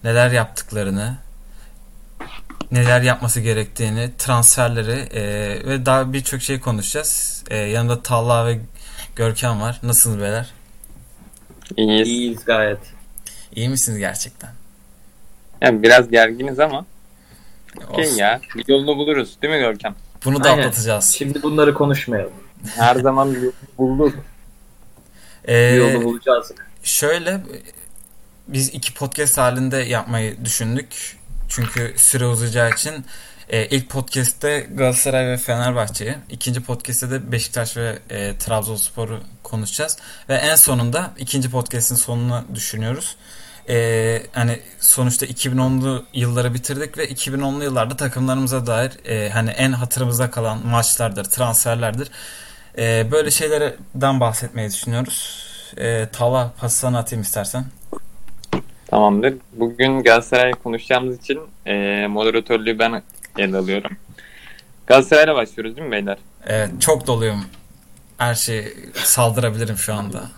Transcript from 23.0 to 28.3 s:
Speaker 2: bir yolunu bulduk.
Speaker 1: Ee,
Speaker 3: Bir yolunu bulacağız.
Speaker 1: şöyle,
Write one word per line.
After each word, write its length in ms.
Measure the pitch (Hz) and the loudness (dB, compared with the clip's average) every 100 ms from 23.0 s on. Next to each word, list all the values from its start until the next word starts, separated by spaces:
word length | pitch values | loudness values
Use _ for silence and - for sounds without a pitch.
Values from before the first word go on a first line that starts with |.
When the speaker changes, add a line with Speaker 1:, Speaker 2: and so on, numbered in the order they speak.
| 131 135 139 127 | 4 4 2 0
Speaker 2:
bir 60 | |
yolunu 120 | 127 - - - | -2 -4 -18 -2
bulduk. 380 | 131 135 151 139 - - - - - - - - - - - - - | 0 4 2 0 -14 -20 -20 -20 -20 -20 -20 -20 -20 -20 -20 -14 0
Speaker 1:
Ee, 240 | 120 120 | 4 6
Speaker 3:
Bir 40 | 123 | 6
yolunu 260 | 117 117 | 6 4
bulacağız. 480 | 117 117 131 120 - - - - | 0 -2 2 2 0 -16 -18 -10
Speaker 1:
şöyle, 580 | - - 151 170 170 190 190 - - - - - - - - | -4 0 2 0 -2 -6 -8 -16 -18 -20 -18 -18 -18 -20 -20